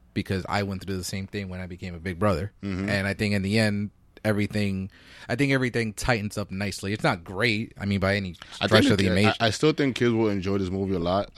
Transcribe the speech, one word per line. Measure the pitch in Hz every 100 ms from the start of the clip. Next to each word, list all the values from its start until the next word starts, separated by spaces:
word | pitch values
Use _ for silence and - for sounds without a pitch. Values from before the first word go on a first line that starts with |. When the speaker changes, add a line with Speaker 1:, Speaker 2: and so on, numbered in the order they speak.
| _
Speaker 1:
Because | - - 95 87
I | 101
went | 101 95
through | 87 95
the |
same | 87 98 95
thing | 104 98
when | 92
I | 90
became | 87 92
a | 85
big | 90 82
brother." | 104 85 101 -
Speaker 2:
Mm-hmm. | 101 92 98
Speaker 1:
And | 101 98
I |
think | 98 107
in | 101
the | 95 110
end, | 110 101 104 - _ -
everything, | 107 104 104 104 101 95 95 - - - -
I | 120
think | 139
everything | 135 127 117 113
tightens | 101 - 120 104 -
up | 101
nicely. | 95 101 - 98
It's | 107
not | 160 101
great, | 85 92 120 107 117 -
I | 101
mean, | 98
by | 95 101
any | 95 80 - -
Speaker 2:
I | 104
Speaker 1:
stretch | 110
Speaker 2:
think | 269
Speaker 1:
of | 98
the | 98
Speaker 2:
I, |
Speaker 1:
image. | 90 107 110
Speaker 2:
I | 117
still | 104 151
think | 151 143 113
kids | 120
will | 113 113
enjoy | 101 92 98
this | 92
movie | 95 98
a | 92
lot. | 85 95 101